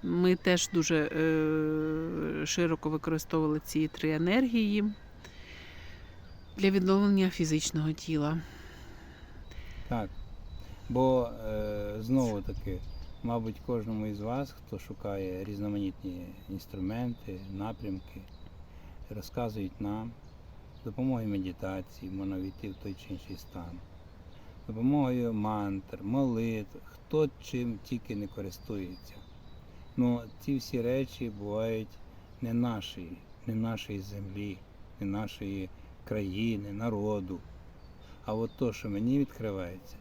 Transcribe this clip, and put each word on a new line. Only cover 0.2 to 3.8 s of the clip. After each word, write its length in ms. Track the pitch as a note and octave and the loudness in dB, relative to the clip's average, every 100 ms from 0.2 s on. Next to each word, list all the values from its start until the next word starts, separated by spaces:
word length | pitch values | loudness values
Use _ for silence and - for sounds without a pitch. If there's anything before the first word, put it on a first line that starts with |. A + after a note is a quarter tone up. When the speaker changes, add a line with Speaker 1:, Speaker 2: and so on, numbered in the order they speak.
| F3+ F#3 | 8 8
Speaker 1:
теж 320 | - F3+ - | 6 4 6
дуже, 420 | F3 D#3+ E3 D3+ | 4 6 4 4
е, 1300 | D#3 D#3+ D#3+ D#3 D#3 D#3 D#3 D#3 D#3 E3 D#3+ D#3 D3+ D3+ | 4 6 6 4 4 4 2 2 0 0 0 0 0 0
широко 440 | - E3+ D#3+ D#3 | 4 4 4 2
використовували 720 | D#3 E3 D#3+ - D#3+ D#3 D3+ | 0 2 0 2 2 4 2
ці 240 | - D3+ | 2 2